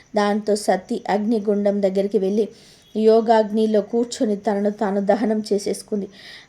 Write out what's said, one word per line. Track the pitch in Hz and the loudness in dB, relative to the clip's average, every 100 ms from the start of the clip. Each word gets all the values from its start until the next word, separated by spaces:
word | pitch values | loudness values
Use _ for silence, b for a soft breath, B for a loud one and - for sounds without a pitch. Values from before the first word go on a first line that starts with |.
| B 214 | B -2
దాంతో | 208 208 208 208 | 0 0 0 -2
సతీ | - 190 - 233 - | 0 -2 -2 -8 -2
అగ్నిగుండం | 202 208 226 208 202 202 202 | -2 0 -2 0 0 0 0
దగ్గరికి | 196 190 196 208 | 0 0 0 0
వెళ్ళి | 190 208 202 B B B B 220 | 0 0 -2 B B B B 0
యోగాగ్నిలో | 220 220 226 226 208 214 220 214 | 4 4 4 2 2 0 2 2
కూర్చొని | 202 233 240 - 233 202 | 0 -2 -2 -2 -2 -2
తనను | 220 202 202 | -2 -2 -2
తాను | 208 208 202 196 | -2 -2 -2 0
దహనం | 202 214 220 214 | 0 2 -2 -2
చేసేసుకుంది. | 202 202 202 - 214 190 B B B | -2 -2 -8 -6 -6 -6 B B B